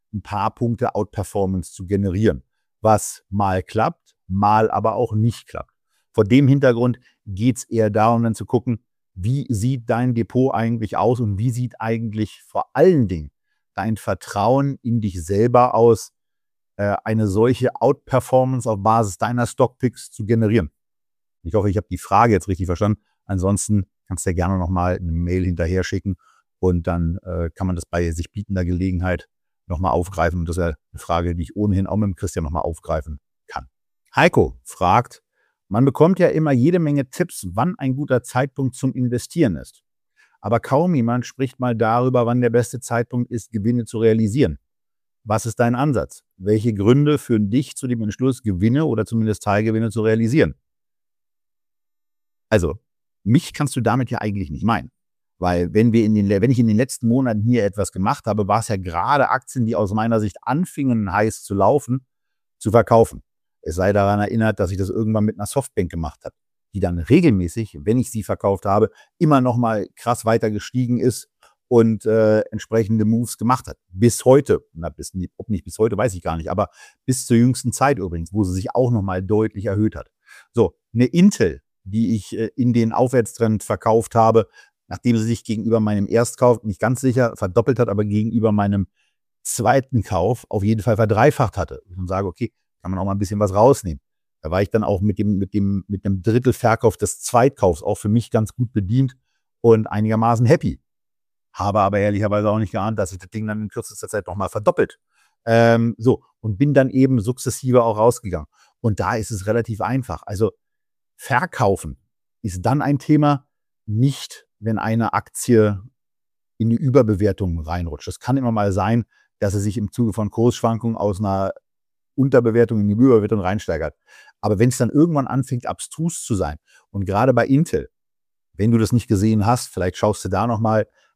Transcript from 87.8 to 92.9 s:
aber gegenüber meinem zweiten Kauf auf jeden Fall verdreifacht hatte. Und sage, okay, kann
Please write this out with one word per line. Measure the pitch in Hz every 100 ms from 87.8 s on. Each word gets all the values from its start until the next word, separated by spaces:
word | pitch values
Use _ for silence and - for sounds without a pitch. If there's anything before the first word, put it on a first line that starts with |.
| 113
aber | 101 104
gegenüber | 104 113 117 110
meinem | 104 101 101 92 _ _ _ _ _
zweiten | - - 110 135 - 120
Kauf | - 90 98 123 -
auf | 104
jeden | 101 110
Fall | 117 107
verdreifacht | 110 104 143 - 113 -
hatte. | 82 - - 92
Und | 90
sage, | 95 98
okay, | - 110 - _ _
kann | 92